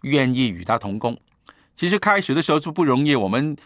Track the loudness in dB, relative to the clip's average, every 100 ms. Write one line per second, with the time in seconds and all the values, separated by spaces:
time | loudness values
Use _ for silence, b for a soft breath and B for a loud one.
0 | 0 2 2 2 0 -2 -2 -2 -2 -4
1 | -4 -6 _ _ b b b -6 0 0
2 | 2 0 0 -2 2 0 0 -2 2 2
3 | 2 2 2 0 -2 -6